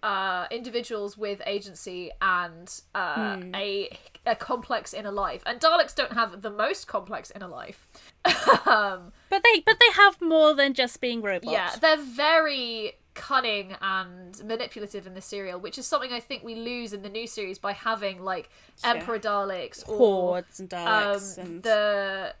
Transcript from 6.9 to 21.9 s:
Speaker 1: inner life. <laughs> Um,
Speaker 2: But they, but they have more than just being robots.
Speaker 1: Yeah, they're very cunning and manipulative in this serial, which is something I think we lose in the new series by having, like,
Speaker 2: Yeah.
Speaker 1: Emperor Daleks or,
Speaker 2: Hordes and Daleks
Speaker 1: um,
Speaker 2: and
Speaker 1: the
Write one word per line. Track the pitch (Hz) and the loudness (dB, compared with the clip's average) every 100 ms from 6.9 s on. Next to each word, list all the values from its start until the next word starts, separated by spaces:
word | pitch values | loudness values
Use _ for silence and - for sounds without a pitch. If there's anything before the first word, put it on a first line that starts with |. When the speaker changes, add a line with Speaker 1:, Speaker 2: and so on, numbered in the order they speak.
| 208 180 208 - 202 | -6 -4 -12 -12 -14
Speaker 1:
inner | 185 | -14
life. | 131 - - _ - - _ | -12 -14 -16 _ -20 -20 _
<laughs> | - - - 262 - | 2 2 6 6 8
Um, | 220 202 185 175 - _ | 4 4 -2 -12 -20 _
Speaker 2:
But | 392 | 4
they, | 466 440 - | 6 6 4
but | 440 | 8
they | 466 | 8
have | 381 403 - | 10 8 8
more | 339 320 311 | 4 8 8
than | 285 277 | 6 2
just | 269 247 - | 2 -2 0
being | 254 233 | -4 -2
robots. | 208 185 226 | -2 -4 -2
Speaker 1:
Yeah, | 214 180 220 | -2 -2 2
they're | 320 311 | 4 4
very | 277 240 294 330 311 277 240 226 214 - _ | 0 0 4 4 4 -2 -4 -6 -8 -10 _
cunning | - - 269 247 208 190 196 | -18 -2 0 0 -2 -4 -6
and | 190 190 180 180 180 190 | -2 -2 -4 -12 -18 -16
manipulative | 214 226 247 - 202 202 190 | -8 -6 -6 -8 -10 -12 -14
in | |
this | 185 - | -16 -12
serial, | 208 190 180 | -10 -8 -10
which | 196 - | -10 -10
is | 247 | -4
something | 294 262 | -4 -2
I | 247 | -8
think | - 262 | -8 -12
we | 233 226 | -10 -8
lose | 233 247 233 | -8 -6 -8
in | 202 | -10
the | 202 | -10
new | 202 226 | -10 -10
series | - 196 190 | -8 -8 -8
by | 202 | -8
having, | 196 226 220 202 185 | -6 -4 -4 -4 -6
like, | 185 185 - _ _ _ | -6 -6 -8 _ _ _
Speaker 2:
Yeah. | 247 | -2
Speaker 1:
Emperor | 233 170 220 | -2 -2 -4
Daleks | 214 208 196 185 131 - - | -2 -2 -2 -4 -8 -12 -8
or, | 220 | 4
Speaker 2:
Hordes | 233 190 180 180 175 - | 4 6 2 0 -4 -14
and | 190 | -10
Daleks | 180 170 214 202 202 196 185 | -6 0 2 2 -2 -6 -12
Speaker 1:
um, | 180 | -12
Speaker 2:
and | 170 | -8
Speaker 1:
the | 226 214 208 | 0 2 4